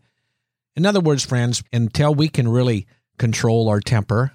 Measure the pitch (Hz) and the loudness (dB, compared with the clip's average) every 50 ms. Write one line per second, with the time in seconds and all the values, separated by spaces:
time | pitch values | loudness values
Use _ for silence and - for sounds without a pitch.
0 | _ _ _ _ _ _ _ _ _ _ _ _ _ _ - 147 175 202 208 196 | _ _ _ _ _ _ _ _ _ _ _ _ _ _ -6 -2 -2 0 0 2
1 | 170 156 147 131 - - 127 123 120 120 117 - - - - 117 117 110 - - | 2 2 0 0 -2 -2 -2 0 0 0 -2 -4 -6 -4 -2 -2 -2 -2 0 0
2 | 147 147 151 139 156 156 - 143 123 113 113 123 123 123 117 101 - _ _ _ | 0 0 2 0 0 -2 0 -2 0 0 2 2 2 0 0 -2 -4 _ _ _
3 | _ _ _ - 127 113 113 - - 117 110 117 113 110 104 104 - - 123 107 | _ _ _ -4 -2 -2 -2 0 0 0 2 2 2 2 0 0 0 0 -2 -2
4 | 98 - 104 113 131 139 - | 0 0 0 0 0 -2 -4